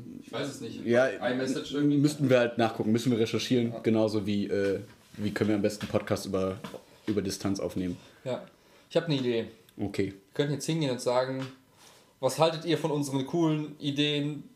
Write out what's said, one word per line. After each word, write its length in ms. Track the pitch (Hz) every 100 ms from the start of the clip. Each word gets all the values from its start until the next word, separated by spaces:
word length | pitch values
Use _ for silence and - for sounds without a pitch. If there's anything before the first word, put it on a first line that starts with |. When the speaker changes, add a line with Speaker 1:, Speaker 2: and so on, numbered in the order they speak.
| - -
Speaker 1:
Ich 80 | -
weiß 160 | 117 143
es 120 | -
nicht. 240 | - - -
Speaker 2:
Ja, 200 | 117 131
Speaker 1:
iMessage 680 | 101 123 127 131 131 -
irgendwie? 220 | 131 147 143
Speaker 2:
müssten 320 | 143 147 135
wir 80 | 127
halt 180 | 120 117
nachgucken, 360 | 113 - 107
müssen 180 | 113 120
wir 80 | 117
recherchieren, 540 | 113 110 - 127 117
Speaker 1:
Ja. 80 | 120
Speaker 2:
genauso 440 | 120 110 110 107 101
wie, 200 | 101 101
äh, 340 | 101 98 95 110 - - -
wie 160 | 104
können 160 | - 104
wir 80 | 107
am 60 |
besten 260 | 104 - -
Podcast 360 | 104 - 98
über, 320 | - 95 95 95 - - - - -
über 140 | 104
Distanz 380 | 95 92 98 95
aufnehmen. 380 | 90 95 92 87 - -
Speaker 1:
Ja, 180 | 131 123 - _ _ - _
ich 80 | 165
hab 100 | 160
eine 100 | 143
Idee. 300 | 123 117 110 - - -
Speaker 2:
Okay. 300 | 101 101 95
Speaker 1:
Wir 0 | - _
könnten 180 | - 143
jetzt 120 | 143 -
hingehen 240 | 165 143
und 80 | 120
sagen, 440 | 127 123 131 131 131 - _ _ - - _ _
was 180 | 131 131
haltet 260 | 160 160
ihr 140 | 156 151
von 140 | 156
unseren 340 | 147 143 135 131
coolen 480 | 175 165 151 151 -
Ideen? 640 | 147 139 147 147 143 147 -